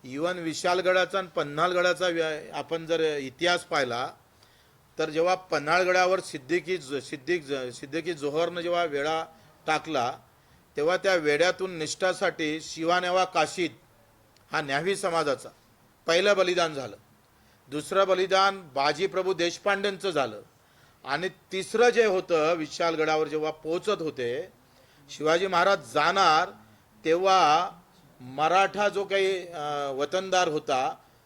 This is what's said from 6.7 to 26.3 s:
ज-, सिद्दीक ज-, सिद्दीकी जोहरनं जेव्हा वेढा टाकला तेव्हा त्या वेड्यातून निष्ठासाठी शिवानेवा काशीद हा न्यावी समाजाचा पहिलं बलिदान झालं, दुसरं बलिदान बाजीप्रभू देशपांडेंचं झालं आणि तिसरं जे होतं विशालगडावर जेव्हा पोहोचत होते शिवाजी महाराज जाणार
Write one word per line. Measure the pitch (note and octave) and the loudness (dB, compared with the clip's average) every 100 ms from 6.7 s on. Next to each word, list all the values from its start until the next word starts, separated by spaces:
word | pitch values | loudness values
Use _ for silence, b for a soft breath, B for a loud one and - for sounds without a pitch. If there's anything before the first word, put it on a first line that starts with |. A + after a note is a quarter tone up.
| F#3 | -6
ज-, | C3 C#3 | -4 -8
सिद्दीक | - D3 C#3 F3 | -6 -12 -4 -4
ज-, | C#3 C#3 B2+ | -2 -6 -6
सिद्दीकी | A#2+ C#3 D#3 E3 | -12 -8 -6 -6
जोहरनं | D#3+ C#3+ D3 E3+ F3 | -6 -4 -2 -2 -2
जेव्हा | E3+ F3 | -2 0
वेढा | E3+ C#3+ D3 D#3+ E3 B B B - | 0 -2 -2 -2 -4 B B B -2
टाकला | D#3 - D3 A#2+ D3+ - b b b b - | -2 0 -2 -2 -4 -18 b b b b -2
तेव्हा | D3+ F3+ | 0 2
त्या | G3 | 2
वेड्यातून | F#3 D3 D3 F3 F3+ F#3+ F3 | 2 2 4 2 2 -6 -6
निष्ठासाठी | D3+ - F#3+ F3+ F#3+ D#3+ D#3 D#3 | -8 -2 -2 0 -2 -2 -4 -4
शिवानेवा | D#3 D#3+ D#3+ F3+ F3+ F#3 | -8 -4 0 0 2 0
काशीद | F#3 E3+ D3+ - E3+ - _ _ _ _ _ _ _ | 2 2 0 0 -4 -6 _ _ _ _ _ _ _
हा | D3 | -6
न्यावी | D3 C#3 E3+ F#3+ | -2 -2 -2 -2
समाजाचा | F#3+ E3 D3 B2+ A#2+ - _ _ _ _ - | -2 0 0 -2 -6 -20 _ _ _ _ 0
पहिलं | E3+ G3 G3 | 2 4 4
बलिदान | F3+ F3+ E3 | 2 2 0
झालं, | D3 B2 G2 _ _ _ b b b _ | -2 -10 -14 _ _ _ b b b _
दुसरं | C#3+ D3+ F#3+ G3 | -10 -2 2 2
बलिदान | F#3 F#3 F#3+ G3 G3 E3 | 2 2 4 4 0 -8
बाजीप्रभू | C3+ C#3+ D3+ F#3+ F#3 F#3 | 0 0 0 -2 0 -2
देशपांडेंचं | F3+ E3+ E3+ G3+ G3 G3+ F#3+ G3 | 0 -2 -2 -2 0 -2 -4 -4
झालं | D3+ B2+ G#2 - _ b b b b | -2 -4 -6 -18 _ b b b b
आणि | C3 C#3+ F#3 - _ | -6 -4 -4 -8 _
तिसरं | F#3+ F#3 A3+ A#3+ | -8 -4 4 4
जे | A#3+ | 6
होतं | A3 F#3 F3+ E3 D#3 | 4 2 2 2 2
विशालगडावर | E3+ D3+ - E3+ D#3+ D#3 D#3 D#3 | 0 -4 -2 -2 0 0 0 0
जेव्हा | D#3 D#3 | -2 -4
पोहोचत | D3+ D#3 E3+ E3+ G3 | -6 -4 -4 -2 -2
होते | D#3+ C3 A#2+ B2+ F#3 _ b b b b b | -4 -4 -4 -4 -8 _ b b b b b
शिवाजी | - D3+ E3+ F#3+ | -4 0 2 2
महाराज | F3 F#3 G3 B2 | 2 4 2 0
जाणार | C#3 D#3 F#3+ F3+ | 0 2 4 4